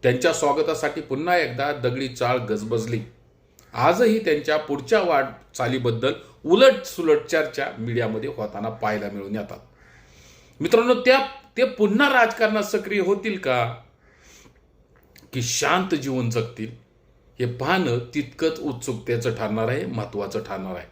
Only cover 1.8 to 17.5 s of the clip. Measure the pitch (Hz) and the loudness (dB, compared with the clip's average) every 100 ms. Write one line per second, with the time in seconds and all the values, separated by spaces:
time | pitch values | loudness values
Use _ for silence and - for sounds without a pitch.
1.8 | 123 123 135 - 123 127 107 104 110 113 | -2 -2 -6 -2 0 0 -2 -4 -2 -4
2.8 | 110 120 - - _ _ _ _ _ - | -2 -6 -6 -18 _ _ _ _ _ 2
3.8 | 135 180 233 220 202 147 139 151 - 139 | 4 6 4 4 2 0 2 -2 0 -6
4.8 | - 214 185 147 131 - - - 120 131 | 2 2 4 2 0 -6 -20 -4 -2 0
5.8 | 123 113 127 - - - 151 185 262 - | 0 0 -2 -2 -10 -12 2 8 8 6
6.8 | - - 165 147 - 160 151 - 135 - | -4 -4 2 2 2 0 0 -4 -6 -6
7.8 | 113 117 113 110 - - 107 104 110 113 | -4 -2 -2 -2 -6 -6 -8 -6 -8 -4
8.8 | 107 107 101 101 98 107 - - - _ | -2 -2 -4 -8 -6 -6 -8 -12 -18 _
9.8 | - - - - - - - - 160 220 | -20 -20 -20 -20 -20 -20 -20 -8 2 4
10.8 | 240 240 254 262 - - - - 254 - | 4 2 6 4 4 -8 -14 0 0 2
11.8 | 208 214 285 262 226 - 220 214 196 208 | 2 4 4 6 4 4 0 0 -2 -4
12.8 | 185 202 180 196 220 190 139 123 117 120 | -2 -2 0 0 -2 -4 -2 0 0 -6
13.8 | - _ _ _ - - - _ _ _ | -18 _ _ _ -20 -20 -20 _ _ _
14.8 | _ _ _ - - 127 120 - 143 175 | _ _ _ -20 -10 -6 -2 0 2 2
15.8 | 190 156 135 127 117 113 110 - 110 - | 2 -2 -2 -2 -2 -2 -4 -8 -12 -12
16.8 | _ _ _ _ _ _ 120 | _ _ _ _ _ _ -6